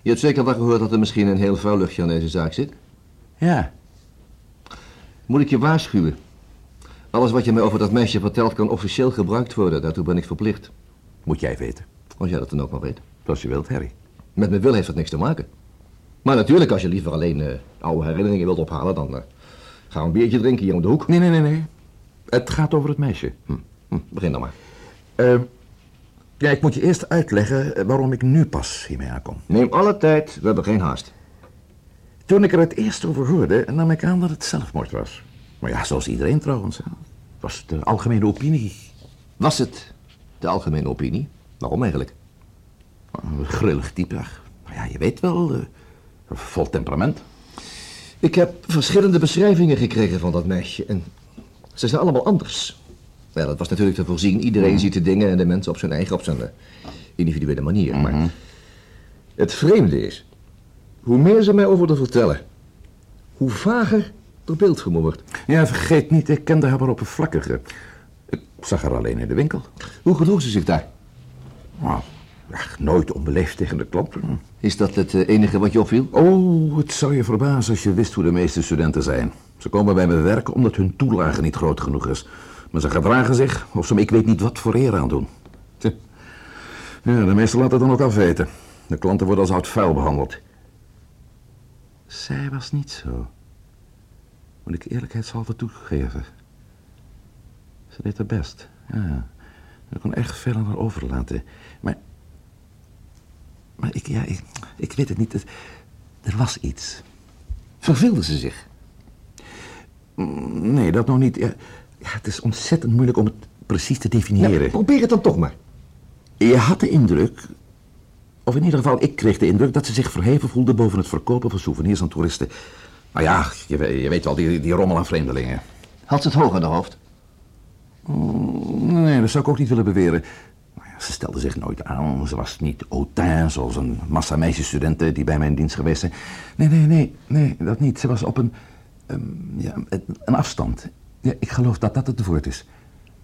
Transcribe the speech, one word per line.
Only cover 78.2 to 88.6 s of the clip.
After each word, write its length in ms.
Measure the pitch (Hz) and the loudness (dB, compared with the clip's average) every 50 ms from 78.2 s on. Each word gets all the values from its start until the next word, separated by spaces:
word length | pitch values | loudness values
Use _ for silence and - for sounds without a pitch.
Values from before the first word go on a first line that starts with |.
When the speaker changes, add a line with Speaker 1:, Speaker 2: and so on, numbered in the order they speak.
| 82 | 2
Speaker 2:
de 80 | 85 | 2
meeste 300 | 87 87 90 82 - 85 | 2 2 2 0 0 -2
studenten 420 | 78 - 92 76 82 80 73 76 71 | -2 0 0 0 0 0 0 0 -2
zijn. 280 | 71 67 62 60 - - - - - - | -2 -2 -2 -4 -4 -6 -10 -20 -20 -18
Ze 120 | - - - | -14 -8 -2
komen 260 | - 101 104 104 92 | 0 2 2 4 4
bij 120 | 92 90 | 4 4
me 80 | 85 85 | 4 4
werken 380 | 80 78 92 110 123 - - - | 4 4 2 2 0 -2 -2 0
omdat 220 | - 123 107 - | 2 2 2 2
hun 200 | - 95 92 - | 0 0 0 0
toelage 460 | - 139 127 110 90 82 80 - - | 0 0 2 2 2 0 0 0 -2
niet 140 | 76 80 - | -2 -2 -2
groot 260 | - 78 78 69 - | 0 -2 -2 -2 -2
genoeg 260 | - 69 71 - - | -4 -4 -4 -4 -2
is. 200 | 64 65 - - - - - - - - - - - | -4 -6 -6 -8 -16 -20 -20 -20 -20 -20 -20 -12 -6
Maar 100 | - 117 | -4 -2
ze 80 | - - | -2 0
gedragen 460 | - - 73 101 120 127 120 113 131 | 0 0 2 2 4 4 4 4 4
zich 320 | 120 135 131 - - - - - | 2 2 2 0 -4 -8 -6 -6
of 120 | 90 82 | -4 0
ze 80 | - 117 | 2 2
me 80 | 98 | 2
ik 80 | 107 - | 4 4
weet 160 | 110 113 113 | 4 4 4
niet 160 | 113 110 87 | 4 2 2
wat 180 | 101 117 - - | 0 -2 -2 -2
voor 160 | - 113 107 | -2 0 2
eer 200 | 120 135 123 101 | 2 2 2 2
aandoen. 320 | 85 67 62 71 69 69 - - - - - - - - - - | 0 0 0 0 -2 -4 -4 -10 -16 -20 -20 -20 -20 -20 -20 -10
Tja. 140 | - - 113 - - - - - - - - - - - - - - - - - - - - - - - | -4 -4 -4 -4 -4 -12 -20 -20 -20 -20 -20 -20 -20 -20 -20 -20 -20 -20 -18 -18 -18 -18 -18 -12 -4 0
Ja, 220 | 120 120 117 101 | 2 4 4 4
de 80 | 92 98 | 4 4
meesten 260 | 104 113 110 - 123 | 4 4 4 4 2
laten 180 | 131 127 131 | 2 4 4
het 100 | 123 131 | 4 4
dan 40 | 131 127 | 4 4
ook 60 | 135 | 4
afweten. 460 | 139 123 101 104 95 85 82 82 71 - - - | 2 2 4 4 4 4 4 2 -2 -6 -6 -16